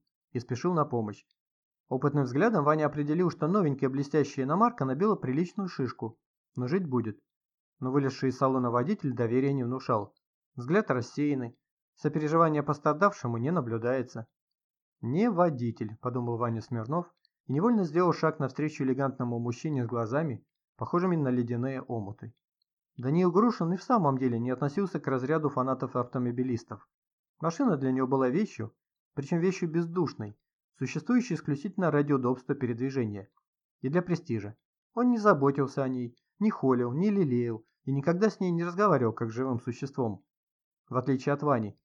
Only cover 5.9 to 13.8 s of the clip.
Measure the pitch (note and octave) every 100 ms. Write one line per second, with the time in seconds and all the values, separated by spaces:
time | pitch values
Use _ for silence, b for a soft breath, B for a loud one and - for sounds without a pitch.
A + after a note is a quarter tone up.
5.9 | - A2+ - _ _ _ - B2 F#3 E3+
6.9 | B2 A2 G2+ _ _ _ _ _ _ B2+
7.9 | C#3 C3+ C3 C3+ B2+ C3+ C3 B2 A#2+ C#3
8.9 | G#3 D3 A#2+ A#2 B2 C#3 C#3 A#2+ C3 -
9.9 | A2+ G#2 _ _ _ _ - B2 F#3+ G#3+
10.9 | B2+ A#2 - D3 C3+ A#2+ - _ _ _
11.9 | _ D3+ D3+ D3+ E3 E3 D3+ C#3+ C#3+ D#3
12.9 | D3+ G3+ - B2 A#2 B2+ F3 A#2+ A2+